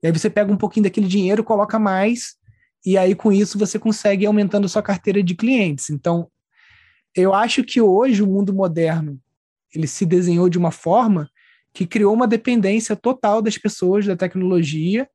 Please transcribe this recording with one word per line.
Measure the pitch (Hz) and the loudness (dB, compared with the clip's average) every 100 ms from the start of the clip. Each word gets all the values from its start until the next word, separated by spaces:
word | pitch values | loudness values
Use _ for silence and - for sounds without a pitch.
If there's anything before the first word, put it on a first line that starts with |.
E | 165 | 0
aí | |
você | 165 214 | 0 0
pega | 214 202 | 0 0
um | 202 | 0
pouquinho | 214 - | -2 0
daquele | 196 185 190 | 0 0 0
dinheiro, | 196 185 208 | 0 0 0
coloca | 220 214 208 226 | 0 0 0 0
mais | 208 190 202 240 - - _ _ _ _ - | 0 0 0 -2 -8 -18 _ _ _ _ 0
e | 190 | 2
aí | 185 196 | 2 2
com | 220 | 2
isso | 196 208 202 | 2 2 -2
você | 208 214 | -2 -2
consegue | 220 208 208 196 | -2 0 0 0
ir | 208 | 2
aumentando | 214 202 208 202 | 2 0 0 0
a | |
sua | 214 | -2
carteira | 208 190 - 202 | -2 -4 0 0
de | 180 180 | 0 -2
clientes. | 226 262 190 143 - | 0 0 0 -4 -8
Então, | 147 170 170 175 _ _ _ _ _ _ _ _ - | -6 -2 -2 -4 _ _ _ _ _ _ _ _ 0
eu | 185 | 2
acho | 196 226 - | 2 0 -2
que | - - | -2 2
hoje | 214 185 269 208 | 4 4 4 2
o | 208 | 2
mundo | 190 196 | 0 -2
moderno, | 190 185 160 165 160 151 135 _ _ _ _ _ | -2 -2 0 -2 -2 -6 -12 _ _ _ _ _
ele | 160 156 | -6 -6
se | - 175 | -4 0
desenhou | 180 180 170 180 | 2 2 2 2
de | 180 | 0
uma | 175 | -2
forma | - 165 202 226 185 147 _ _ _ _ | -4 0 2 2 0 -2 _ _ _ _
que | - 170 | -8 -4
criou | 226 202 | 0 2
uma | 220 247 | 2 2
dependência | 226 233 240 190 220 220 208 | 0 0 0 2 0 -2 -4
total | 220 254 214 214 | -4 -2 0 0
das | 220 - | -2 -4
pessoas, | 214 - 180 196 202 | -6 -2 0 0 0
da | 180 | -2
tecnologia | 185 185 185 180 156 156 165 214 269 | -4 -2 0 0 0 -2 -2 -2 -4